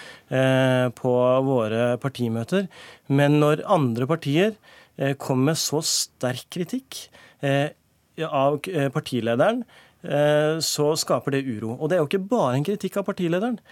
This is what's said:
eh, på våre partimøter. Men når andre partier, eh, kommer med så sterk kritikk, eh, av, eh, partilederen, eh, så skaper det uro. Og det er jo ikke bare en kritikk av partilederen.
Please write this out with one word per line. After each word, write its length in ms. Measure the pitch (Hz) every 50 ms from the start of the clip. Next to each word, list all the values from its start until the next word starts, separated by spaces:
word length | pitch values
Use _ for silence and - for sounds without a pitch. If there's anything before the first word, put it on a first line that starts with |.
| - - - - _ -
eh, 580 | 131 131 131 131 131 131 131 131 127 127 127 123
på 540 | - - - 127 123 123 123 127 127 135 135
våre 540 | 139 135 123 110 107 110 113 120 120 123
partimøter. 720 | 120 - 135 - - 120 113 113 117 117 - 180 196 196 - - - - - - - _
Men 320 | - 139 139 143 143 147 151
når 240 | 151 147 156 160 -
andre 400 | - 202 165 139 120 113 120 131
partier, 500 | 131 165 160 - 139 139 160 196 220 214 - _ - - - - _ _
eh, 160 | - 143 139 139
kommer 300 | - - - 135 127 131
med 100 | 151 165
så 260 | - - - 143 156
sterk 680 | 160 - - - - - _ - - 123 123 123 - -
kritikk, 600 | - 175 175 - - 262 - _ - - - - - - - - _ _
eh, 280 | - 139 139 139 143 151 - _ _ _ _ _ _ _ _ - 156
av, 380 | 156 151 135 135 143 151 143 -
eh, 220 | 185 190 151 139 135
partilederen, 720 | - 156 151 - 131 120 110 113 117 120 156 202 233 254 233 - - - - _ _ _ -
eh, 560 | - 143 143 147 147 151 151 151 151 160 165
så 360 | 143 - - - 147 147 160
skaper 340 | 156 - - 156 127 - 147
det 140 | 139 139 135
uro. 320 | 131 110 107 113 110 117
Og 120 | - 156 151
det 80 | 185
er 80 | 180 151
jo 20 |
ikke 200 | 139 - 196 190
bare 280 | 202 254 226 160 131 123
en 80 | 135 147
kritikk 340 | 190 208 - - 190 -
av 80 | 202 190
partilederen. 540 | - 196 - 180 165 170 185 214 247 240 180 - -